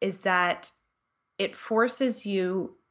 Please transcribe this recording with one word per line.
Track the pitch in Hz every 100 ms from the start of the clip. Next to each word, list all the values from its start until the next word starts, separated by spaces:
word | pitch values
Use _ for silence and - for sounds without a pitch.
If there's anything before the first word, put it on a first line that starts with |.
is | 196 180
that | 196 180 175 - - - _ _ _ _ _ -
it | 196 -
forces | - 220 240 - 262 214 202
you | 196 180 185 170 - _